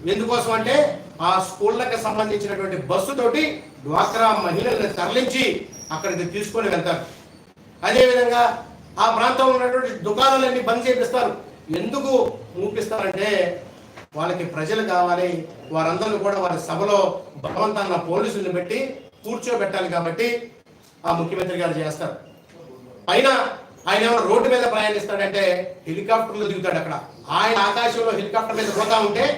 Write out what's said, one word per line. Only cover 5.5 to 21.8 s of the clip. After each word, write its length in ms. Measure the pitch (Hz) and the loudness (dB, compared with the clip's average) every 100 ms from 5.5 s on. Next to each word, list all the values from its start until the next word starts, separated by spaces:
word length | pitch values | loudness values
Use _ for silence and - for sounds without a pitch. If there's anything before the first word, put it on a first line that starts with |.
| - - - - 156 | -2 -8 -18 -10 -6
అక్కడికి 300 | 196 170 165 208 | -4 -4 -4 -4
తీసుకొని 320 | - 226 202 | -4 -2 0
వెళ్తారు. 280 | 170 170 160 - - - - - - - - 190 | 0 0 -4 -6 -16 -20 -20 -20 -20 -20 -6 2
అదేవిధంగా 560 | 247 254 247 240 240 233 233 - - - - | 6 6 6 4 4 4 2 -10 -20 -16 2
ఆ 20 | - 214 | 2 4
ప్రాంతంలో 380 | 247 262 262 247 | 2 4 4 4
ఉన్నటువంటి 340 | 247 254 254 202 208 | 2 0 -2 -4 -2
దుకాణాలన్నీ 540 | 208 269 269 254 247 220 | 4 6 6 4 2 0
బంద్ 200 | 233 247 | 0 2
చేపిస్తారు. 440 | 233 233 254 - - - - - - | 2 2 0 0 -2 -12 -20 -6 -4
ఎందుకు 320 | 220 277 269 254 208 - - 175 | -2 -2 2 2 2 -4 -12 -6
మూపిస్తారంటే 760 | 208 220 208 220 196 185 208 196 175 175 - - - - - 147 | -4 -4 -4 -2 -2 -2 0 2 0 -2 -12 -20 -20 -20 -14 -6
వాళ్ళకి 280 | 170 180 170 156 | -4 -4 -6 -6
ప్రజలు 280 | 156 220 202 | -2 -2 0
కావాలి, 380 | 180 180 175 180 165 156 - - 160 | 2 2 2 0 -2 -8 -16 -6 -2
వారందరూ 420 | 160 175 214 202 196 | 0 0 -2 0 0
కూడా 120 | 202 | 0
వారి 160 | 180 160 - | -2 -4 -4
సభలో 320 | 165 202 202 185 - - 151 | -2 2 4 4 0 -12 -12
బలవంతాన 520 | 151 190 214 208 190 170 160 | -8 -2 -2 0 -2 -2 -2
పోలీసులను 420 | 185 214 202 185 175 | -2 -2 -2 -2 -4
పెట్టి 200 | 180 233 269 - - _ | -2 -4 -4 -8 -18 _
కూర్చోబెట్టాలి 680 | 208 233 247 233 196 190 175 170 | -10 -8 -2 -2 0 -2 -2 -2
కాబట్టి 320 | 165 170 240 233 233 - _ - - _ 170 | -2 -2 -2 -2 -8 -18 _ -20 -20 _ -2
ఆ 40 | 170 | -2
ముఖ్యమంత్రి 380 | 165 185 180 175 | -2 -4 -4 -2
గారు 140 | 170 156 | -2 -2